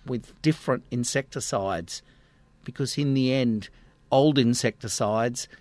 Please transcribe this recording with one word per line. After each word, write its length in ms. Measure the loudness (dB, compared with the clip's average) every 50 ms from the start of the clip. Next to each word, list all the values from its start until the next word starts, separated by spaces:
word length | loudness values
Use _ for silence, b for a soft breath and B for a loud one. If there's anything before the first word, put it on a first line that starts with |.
| -8
with 280 | -8 -8 -8 -8 -12 -16 -2
different 420 | 0 0 0 0 0 -2 -2 -2 -4 -6
insecticides 1120 | -4 -4 -4 -2 -2 -4 -4 -4 -8 -8 -6 -4 -4 -2 -2 -2 -4 -4 -6 -8 -14 -16 b b b b b b b b b b b _ -16
because 320 | -14 -6 -6 -6 -4 -2
in 160 | -2 0 0 2
the 180 | 2 2 2
end, 380 | 2 2 2 0 0 -2 -4 -10 b b b b b b _ _
old 260 | 4 6 6 6 6 4
insecticides 1080 | 4 4 2 2 0 -2 -2 -4 -8 -8 -4 -2 0 0 0 0 0 -2 -4 -6 -10 b b b